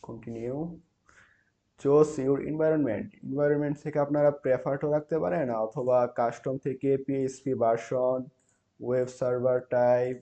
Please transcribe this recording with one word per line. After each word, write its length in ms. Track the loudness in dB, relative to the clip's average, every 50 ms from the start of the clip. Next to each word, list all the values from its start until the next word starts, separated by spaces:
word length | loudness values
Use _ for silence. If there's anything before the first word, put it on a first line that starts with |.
| -18
Continue। 640 | -16 -16 -14 -12 -12 -10 -8 -8 -6 -6 -6 -8 -8 -10 -14 -20 _ _ _ _ _ _ -20 -20 _ _ _ _ _ _ _ _ _ _ -4
Choose 400 | 2 4 6 6 4 4 0 -2
your 200 | 0 0 0 0
environment। 680 | -2 -4 -4 0 0 2 2 2 0 0 -2 -4 -6 -8 -12 -14 -12
এনভায়রনমেন্ট 540 | -8 -4 0 0 2 2 2 0 -2 -4 -6 -8
থেকে 160 | -6 -2 -2
আপনারা 320 | -2 0 2 2 4 2
প্রেফার্ডও 600 | 2 2 0 0 0 0 0 -2 -4 -2 -2 0
রাখতে 280 | 0 -2 -2 -2 -2 -2
পারেন, 320 | 0 0 0 -2 -2 -2
অথবা 560 | -2 -2 -2 -4 -4 -4 0 2 4 4 2
কাস্টম 520 | 2 0 0 -2 -2 -2 -4 -6 -6 -6 -4
থেকে 400 | -4 -6 -6 -2 0 0 0 0
পিএইচপি 560 | 0 -2 -2 -2 -2 -2 -4 -6 -4 -4 -2
ভার্সন, 680 | 2 2 2 2 2 0 -4 -2 0 2 2 0 0 -4 -8 -14 _ _ _ _ _ _ _ _ -10 -4
ওয়েব 260 | -2 0 0 -2 -2
সার্ভার 520 | -4 -4 -2 -2 0 0 2 2 0 0 0 0
টাইপ, 460 | 2 4 4 6 4 4 2 0 -4 -6